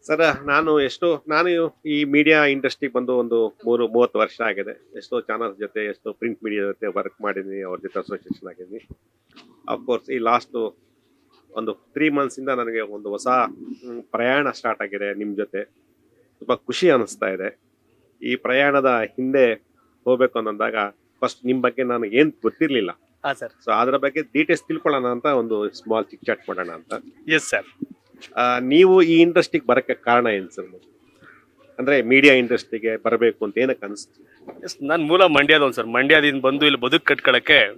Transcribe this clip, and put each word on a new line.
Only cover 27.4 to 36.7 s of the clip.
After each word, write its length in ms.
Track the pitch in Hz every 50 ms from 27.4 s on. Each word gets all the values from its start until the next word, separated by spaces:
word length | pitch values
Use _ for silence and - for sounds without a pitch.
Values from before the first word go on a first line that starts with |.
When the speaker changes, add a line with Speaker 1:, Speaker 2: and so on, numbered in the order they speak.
| -
Speaker 2:
ಸರ್. 200 | - - 101 - - _ _ - - - _ _ _ _ - - - -
Speaker 1:
ಆ, 220 | - 123 123 123 123
ನೀವು 420 | 127 127 143 165 185 185 185 190
ಈ 200 | 170 165 165 165
ಇಂಡಸ್ಟ್ರಿಗೆ 440 | 170 175 170 180 165 - - 160 -
ಬರಕ್ಕೆ 280 | - 123 131 - - 123
ಕಾರಣ 340 | - _ 120 117 120 120
ಏನ್ 220 | 113 104 98 95 87
ಸರ್? 160 | - 98 90 92 92 - _ _ _ _ _ _ _ _ - - - _ _ _ _ _ _ _ _ -
ಅಂದ್ರೆ 220 | 127 135 143 135
ಮೀಡಿಯಾ 320 | 113 113 131 135 139 143 135
ಇಂಡಸ್ಟ್ರಿಗೆ 680 | 127 123 117 123 113 - _ 117 110 107 113 110 110 _
ಬರಬೇಕು 420 | 117 117 110 120 117 107 _ 110
ಅಂತ 120 | 101 101
ಏನಕ್ಕೆ 280 | 113 127 135 123 - 104
ಅನಿಸ್ತು? 580 | 101 104 101 - _ _ _ _ _ _ _ _ - - - -
Speaker 2:
ಎಸ್, 200 | - - - 139
ನಾನ್ 200 | 139 156 170 156
ಮೂಲ 200 | 147 170 185 190
ಮಂಡ್ಯದವನು 480 | 175 151 139 143 143 156 156 143 135
ಸರ್. 160 | 117 127 110
ಮಂಡ್ಯದಿಂದ 540 | 117 113 123 131 143 156 156 143 147 135 135
ಬಂದು 240 | 123 131 135 139 151
ಇಲ್ಲಿ 140 | 147